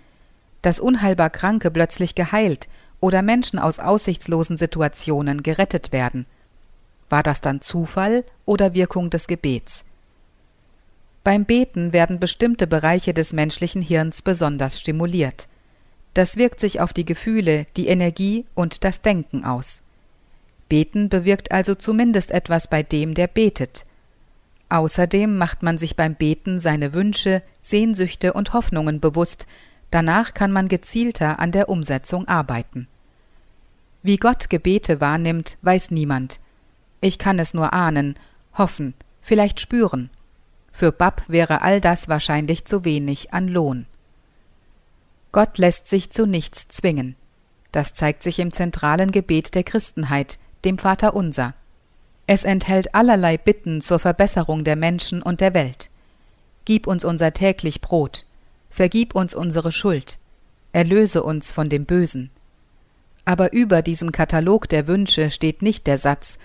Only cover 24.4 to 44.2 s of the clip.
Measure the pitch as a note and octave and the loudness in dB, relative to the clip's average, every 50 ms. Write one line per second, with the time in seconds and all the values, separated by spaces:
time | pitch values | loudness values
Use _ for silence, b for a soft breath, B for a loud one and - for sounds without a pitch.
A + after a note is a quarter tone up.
24.4 | _ _ _ _ _ _ E3+ E3 D#3+ D#3+ - - F3+ F3 - G3 G#3 A3 G#3 F#3+ | _ _ _ _ _ _ -2 0 0 2 2 2 2 2 2 0 2 0 0 0
25.4 | F3 E3+ - - F3 E3+ E3 D#3 E3 D#3 - - D#3+ D#3+ D3+ - D#3+ D3+ D#3+ - | -2 -2 -2 -4 -2 -2 -2 -2 -4 -4 -2 -2 -2 -2 0 0 0 0 0 0
26.4 | - F#3+ F#3 F3+ E3+ E3 D3+ D3+ C#3+ C#3 D3 F3 G3 G#3 G3+ - - F#3+ F#3+ F#3 | -2 -4 -4 -2 0 0 0 0 -2 -2 -2 0 0 0 -2 -2 0 0 0 0
27.4 | b b b b - - G#3+ G#3 A3 A3+ G#3+ F#3+ F#3 E3+ - - - F3+ - G3 | b b b b -4 0 0 2 2 2 2 0 -2 -2 -2 -2 -2 -2 0 0
28.4 | G#3 - - A#3+ G#3 - F3+ D#3 D#3 D3+ D3+ D3 E3 D#3 D3 E3 E3+ - - - | -2 0 0 0 0 0 0 0 -2 -2 -2 0 0 0 2 2 0 0 -2 -6
29.4 | - b b b b b b b b b - E3+ E3 E3 E3+ G#3 A#3 - - - | -10 b b b b b b b b b 0 0 2 4 2 2 0 0 -2 -2
30.4 | G3+ G3 G3 F#3+ F#3+ F#3 F#3+ F3 - - - A3+ A#3 A#3+ A3+ - D#3+ D3+ D#3 - | 0 2 2 0 2 0 0 -2 -2 -4 -2 -2 -2 -2 0 -2 -2 -2 0 -2
31.4 | - F3 E3+ G3 G3+ - F#3+ E3+ D3+ - C#3 C3 - - F3+ F3+ F#3 - F3 E3 | -2 0 2 2 2 2 0 -2 -2 -2 -4 -4 -4 -4 -6 -4 -2 -2 -2 -2
32.4 | C#3+ - B2 A#2 A#2+ - - B2+ B2+ - _ _ _ _ _ _ _ _ _ - | 0 -2 -4 -6 -6 -8 -10 -12 -12 -12 _ _ _ _ _ _ _ _ _ -20
33.4 | _ _ _ _ _ _ _ _ _ _ _ _ - F#3+ G3+ G3 - A#3 B3+ - | _ _ _ _ _ _ _ _ _ _ _ _ 0 0 0 4 4 2 2 2
34.4 | - - F#3 D#3+ - F3+ F#3+ G#3+ - - D#3+ C#3+ D3 C#3+ D3+ E3 E3 E3 E3 E3 | -2 -2 -4 0 0 2 0 2 0 0 0 0 0 0 0 0 0 -2 -2 -2
35.4 | D#3+ - - - - F3+ F#3 F#3 - - E3+ D#3+ D3+ C#3+ C#3 C3 C3 B2+ - - | -4 -8 -12 -2 0 2 2 2 2 -2 -2 -2 0 0 -2 -2 -4 -6 -10 -14
36.4 | - _ _ _ _ _ _ _ _ _ _ _ - F#3+ - - - G3+ F#3+ F3 | -16 _ _ _ _ _ _ _ _ _ _ _ 0 0 0 0 0 0 0 0
37.4 | D#3+ - - E3 D#3 - - F#3 F3 D#3+ D3+ C#3+ C#3+ C#3+ C#3+ b b b b b | 0 -2 0 0 0 0 2 2 2 2 2 0 0 -2 -4 b b b b b
38.4 | b b - - G3 - - - D3 B2+ C3 - - - _ _ - - A3 G#3+ | b b -2 0 0 0 0 -4 -8 -8 -8 -12 -20 -20 _ _ -2 0 2 2
39.4 | G#3 G3+ - - - - A#3+ A#3+ A3 F3+ - C3 B2 B2 - - - _ _ _ | 2 2 0 -6 -6 -2 0 2 2 2 0 -4 -6 -8 -14 -20 -20 _ _ _
40.4 | _ _ _ _ _ _ - - F3 D#3+ - - F3 F#3+ - - - - E3 E3+ | _ _ _ _ _ _ -4 0 0 0 2 4 2 2 2 -2 -4 0 2 2
41.4 | E3 - D#3 - - F3+ G3 G3+ F#3 F3 F3 - - E3 D#3 D3+ - - D3+ D3+ | 2 2 0 2 2 2 2 4 4 2 2 2 0 -2 -2 -2 0 -2 -2 -2
42.4 | D3+ D3 E3 - - - G#3 G3 F3 E3+ D3+ D3 C#3+ C#3+ C#3 - - - - F3+ | 0 -2 -2 -4 -2 -4 -4 -2 0 0 0 0 -2 -2 -4 -6 -8 -6 -4 -4
43.4 | F#3 F#3 F3+ F3 D#3+ C#3 B2+ B2 A#2 - - - _ _ _ _ | -2 0 0 0 0 0 -2 -4 -8 -12 -20 -20 _ _ _ _